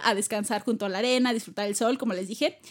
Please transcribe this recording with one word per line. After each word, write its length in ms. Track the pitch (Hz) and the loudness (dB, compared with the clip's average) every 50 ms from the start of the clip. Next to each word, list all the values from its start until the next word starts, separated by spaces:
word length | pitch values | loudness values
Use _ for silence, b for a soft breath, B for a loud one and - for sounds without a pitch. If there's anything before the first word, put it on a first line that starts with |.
| - | 2
a 100 | 226 214 | 2 2
descansar 480 | 196 202 - - 208 208 - 233 208 - | 2 0 -2 -2 -2 -2 -2 -2 -2 0
junto 220 | - 226 214 214 | 0 -2 0 -2
a 20 | 196 | -2
la 100 | 185 190 | -2 0
arena, 320 | 220 247 254 254 247 247 | 2 2 4 4 4 4
a 40 | 240 | 2
disfrutar 320 | 226 - - - - 208 | 0 -2 -4 -6 -4 -4
el 100 | 208 202 | -2 0
sol, 220 | - 233 226 262 262 | 0 2 2 2 0
como 160 | 262 226 190 | 0 -2 -2
les 140 | 180 190 185 | -2 -4 -6
dije, 300 | 220 - 294 392 - - B B | -2 0 0 0 0 -4 B B